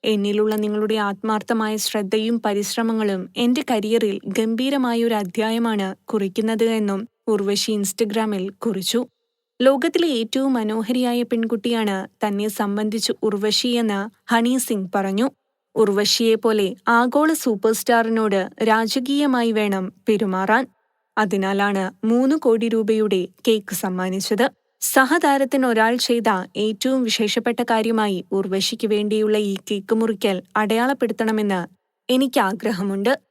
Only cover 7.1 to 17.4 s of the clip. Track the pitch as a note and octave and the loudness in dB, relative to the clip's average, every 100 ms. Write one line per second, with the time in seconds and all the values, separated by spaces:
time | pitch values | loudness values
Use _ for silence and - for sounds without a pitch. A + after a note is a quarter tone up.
7.1 | _ - G#3 G3 G3+ - G#3+ F#3+ - G#3+ | _ -2 0 0 -2 -2 -2 -4 -2 -2
8.1 | G#3+ A3 G3 F#3+ G3 A#3 F#3+ F3+ A#3 B3 | 0 -2 -4 -6 -4 -4 -4 -2 -2 -4
9.1 | _ _ _ _ _ B3+ C4+ D#4+ F4+ E4+ | _ _ _ _ _ 2 4 0 0 0
10.1 | B3 A3+ C4 C4+ B3 G#3+ A3 A3 B3 B3 | 0 -2 -2 0 0 0 -2 -2 0 0
11.1 | A#3+ A#3+ A#3 A3+ A3+ A#3 A#3 G#3 F#3+ F#3+ | 0 -2 -2 -2 -2 0 0 0 -2 -6
12.1 | _ G#3+ G3+ G#3+ - G#3 G3+ G#3+ A3 - | _ -4 -2 -4 -2 -2 -2 -2 -2 -4
13.1 | F#3+ G#3+ G3+ G#3+ G#3 B3 A#3+ A3+ G3 G#3 | -2 -2 0 0 0 0 0 0 -2 -6
14.1 | _ - A#3 A#3 B3+ - G#3+ F#3 G3+ G3 | _ -2 2 2 0 0 -4 -2 -2 -2
15.1 | G3 C4 _ _ _ _ - G3+ G3+ G3+ | 0 -2 _ _ _ _ 2 2 2 0
16.1 | - A3+ A3 A3+ G#3+ F#3+ - - A#3 B3 | 2 2 2 2 2 0 -2 2 4 4
17.1 | C#4+ D#4 D#4 | 2 2 2